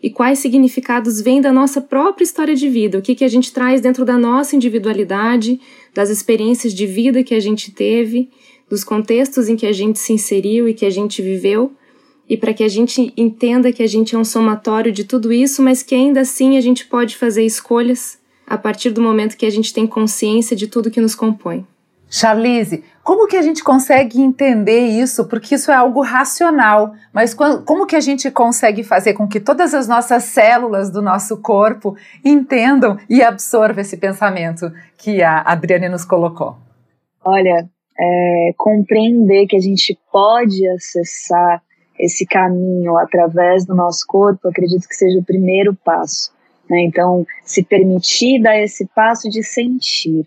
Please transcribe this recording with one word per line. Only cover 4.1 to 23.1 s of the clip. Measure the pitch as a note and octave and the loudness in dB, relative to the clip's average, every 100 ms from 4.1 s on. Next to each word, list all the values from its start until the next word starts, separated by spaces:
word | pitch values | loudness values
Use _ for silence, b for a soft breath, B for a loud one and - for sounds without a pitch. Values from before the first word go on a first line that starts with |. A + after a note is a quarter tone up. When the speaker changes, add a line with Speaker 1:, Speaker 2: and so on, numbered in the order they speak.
| B3 | 0
Speaker 1:
nossa | A#3+ B3+ C#4 | 2 0 0
individualidade, | C#4+ A#3+ A3 G#3 G3+ F#3 G3 A3+ B3 A3 B3+ b b b | 0 0 -2 -2 -4 -4 -2 0 0 0 -4 b b b
das | - G3+ | -4 -2
experiências | G#3 - A3 G#3+ B3 A#3 | -2 -2 0 0 0 -2
de | F#3+ G3+ | -4 -4
vida | F#3 A#3+ B3+ | -2 0 0
que | B3+ | 0
a | A3 | -2
gente | G3+ G#3+ - | -2 -4 -6
teve, | - G3+ A3+ A3 A#3+ B3+ b b b _ | -6 -2 0 -2 -4 -6 b b b _
dos | G#3 | -8
contextos | - G#3+ A3 A#3 C4+ C4+ A3 | -4 -4 0 0 0 -2 -2
em | A3+ | 0
que | G#3 | -2
a | |
gente | G3 G#3 G#3+ | -2 -2 -4
se | - | -2
inseriu | A3 - G3 G3 A3+ A#3 | -2 0 -2 0 0 0
e | |
que | A3 G3 | 0 -2
a | |
gente | F#3 G#3 - | -2 -6 -6
viveu, | F#3+ F#3+ G3 G#3 C4+ b b b b b _ | -6 -2 -2 0 -2 b b b b b _
e | A3 | -4
pra | A3+ | -2
que | A3 | 0
a | A3 | 0
gente | G3+ B3 - A#3+ - | 2 0 0 -2 0
entenda | A3+ A3+ B3 B3 B3 | -2 0 0 2 2
que | A#3+ | 0
a | A3+ | 0
gente | G#3+ A3 | 0 0
é | A3+ | -2
um | A3 | -2
somatório | A#3 A3 G#3+ A3 A3 A3+ | 0 0 0 -2 -2 -2
de | G3+ | -4
tudo | G3+ B3+ A3 | -4 -4 0
isso, | A#3 C4+ C#4 | 0 0 2
mas | C4 B3+ | 2 0
que | - B3+ | 0 0
ainda | C#4 C4+ | 2 2
assim | C4 - C4 C4+ | 0 0 2 2
a | |
gente | B3 B3 - | 2 0 -2
pode | A#3+ A#3+ - | -2 -2 -2
fazer | A#3+ G#3+ A3 | -2 0 0
escolhas | A3 - A#3 A#3+ B3+ - - _ _ - | -2 -2 0 0 -2 -6 -16 _ _ -10
a | - | -6
partir | A3 G3+ B3 | -6 -4 -4
do | A3 | 0
momento | A3+ A3 G#3+ - | 0 0 -2 -2
que | G#3+ | -2
a | |
gente | G#3 A3 | -2 -4
tem | - A3 | -2 -2
consciência | A3 A3 - G#3+ A3 A3+ G#3+ | -2 -2 -2 0 0 -2 -4
de | G#3 | -4
tudo | A#3 A3+ | -4 -2
que | A3+ | 0
nos | A3+ - | -2 0
compõe. | A3 G#3+ F3 E3+ F#3+ _ _ _ _ | -4 -2 -6 -10 -12 _ _ _ _
Speaker 2:
Charlize, | - A3+ A3 A#3+ A#3+ G3+ D#3+ b b | 0 2 2 2 0 -2 -6 b b
como | - | -2